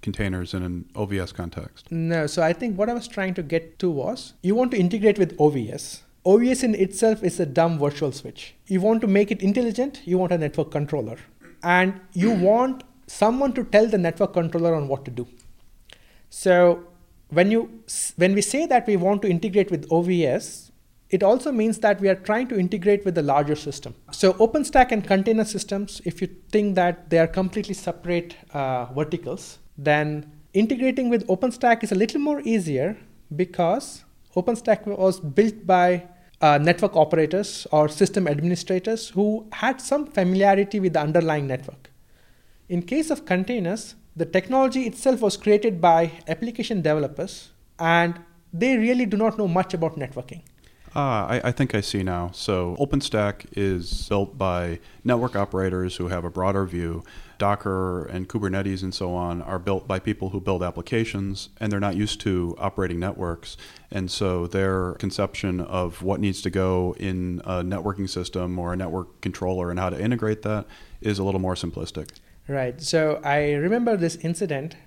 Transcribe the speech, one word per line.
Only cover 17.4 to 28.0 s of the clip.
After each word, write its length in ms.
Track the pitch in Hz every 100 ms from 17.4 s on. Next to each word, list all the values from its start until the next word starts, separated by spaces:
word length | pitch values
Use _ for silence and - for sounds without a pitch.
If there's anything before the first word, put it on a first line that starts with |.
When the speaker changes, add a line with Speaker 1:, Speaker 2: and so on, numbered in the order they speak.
| 190
Speaker 2:
you 320 | 226 226 - -
s-, 280 | - - -
when 160 | 180
we 80 | 196
say 240 | 202 269 330
that 200 | 254 226
we 120 | 196
want 240 | 180 202
to 80 | 202
integrate 420 | 170 214 196 190
with 160 | 170 147
O 120 | 165
V 240 | 175 175 151
S, 460 | 147 - - - _ _ _ _
it 140 | 185
also 300 | 196 247 294
means 260 | 247 220 214
that 220 | 214 196
we 80 | 196
are 60 | 185
trying 320 | - 214 254
to 100 | 226
integrate 460 | 180 175 185 202 196
with 100 | 170
the 60 |
larger 340 | 143 139 143 151
system. 400 | 143 - - - -
So 220 | - 190
OpenStack 580 | 185 220 311 277 269 254
and 160 | 220 196
container 380 | 196 202 220 214
systems, 560 | 190 - 196 202 -
if 180 | - -
you 60 | 185 - -
think 240 | 214 208 185
that 340 | 175 170 -
they 80 | 165
are 100 | 165
completely 460 | 185 190 214 202
separate, 640 | 190 - 170